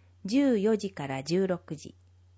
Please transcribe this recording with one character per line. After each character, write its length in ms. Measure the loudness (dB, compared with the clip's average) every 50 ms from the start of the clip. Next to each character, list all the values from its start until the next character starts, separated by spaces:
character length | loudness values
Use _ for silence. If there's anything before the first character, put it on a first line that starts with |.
| _ _ _ _ -6
十 320 | -2 2 2 4 4 4
四 200 | 4 4 2 2
時 140 | 0 -2 -6
か 160 | -8 -8 -6
ら 160 | -6 -6 -6 -4
十 240 | 0 0 2 2
六 300 | 2 0 -4 -6 -10 -12
時。 180 | -12 -12 -16 -20 _ _ _ _ _ _ _ _